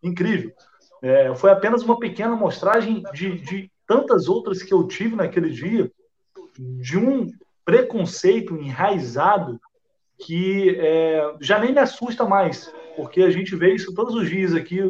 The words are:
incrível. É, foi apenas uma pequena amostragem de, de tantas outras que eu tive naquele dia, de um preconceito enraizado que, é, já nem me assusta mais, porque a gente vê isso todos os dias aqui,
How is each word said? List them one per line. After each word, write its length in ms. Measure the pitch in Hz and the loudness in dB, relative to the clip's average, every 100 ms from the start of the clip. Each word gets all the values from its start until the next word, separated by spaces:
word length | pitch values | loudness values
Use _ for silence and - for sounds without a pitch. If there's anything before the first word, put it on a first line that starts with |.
incrível. 480 | 175 175 220 190 117 - _ _ _ - | -8 -4 -2 -2 -4 -14 _ _ _ -10
É, 340 | 131 135 131 127 | 2 4 4 4
foi 160 | 196 | 6
apenas 320 | 196 202 240 | 6 4 0
uma 160 | 233 226 | 0 0
pequena 340 | 226 - 226 | -2 -4 -4
amostragem 680 | 226 190 - 190 226 214 214 175 | 0 -2 0 0 2 0 -4 -6
de, 240 | 143 190 175 | -8 -6 -8
de 300 | 139 190 190 _ - | -8 -10 -10 _ 0
tantas 420 | 240 - 202 - | 0 2 0 2
outras 360 | 214 - 185 | -2 -2 -8
que 100 | - | 0
eu 140 | 190 170 | 0 0
tive 280 | - 226 220 | -4 -4 -2
naquele 360 | 185 180 160 | -2 -2 -4
dia, 400 | 123 160 226 - _ _ _ _ - - - | -4 -4 -2 -2 _ _ _ _ -20 -20 -16
de 400 | 127 127 123 175 | -14 -12 -4 -2
um 300 | 247 269 175 - _ _ | 0 0 -4 -10 _ _
preconceito 960 | - 254 247 226 175 - 185 226 214 160 | 4 4 4 -2 -4 0 2 2 0 -8
enraizado 1000 | 143 127 190 196 123 120 170 208 135 - _ _ _ _ _ _ | -8 -2 0 0 -4 0 2 2 0 -10 _ _ _ _ _ _
que, 580 | - 165 185 196 190 180 | -8 -4 -2 2 2 2
é, 560 | 160 160 160 156 151 156 | 2 2 2 0 -2 -4
já 180 | 143 208 | 0 0
nem 140 | 240 | 2
me 60 | 285 | 2
assusta 460 | 262 - 240 233 202 | 2 0 -8 -2 2
mais, 480 | 196 175 - - - - - | 2 2 -2 -14 -20 -18 -12
porque 260 | 135 180 | -6 2
a 80 | 185 | 4
gente 260 | 165 190 185 | 4 -2 0
vê 200 | 180 190 | 2 2
isso 180 | - | -2
todos 220 | 180 233 226 | -4 -2 -2
os 120 | 170 | -2
dias 280 | 185 185 165 | -2 0 0
aqui, 260 | 160 180 190 | -2 -2 -2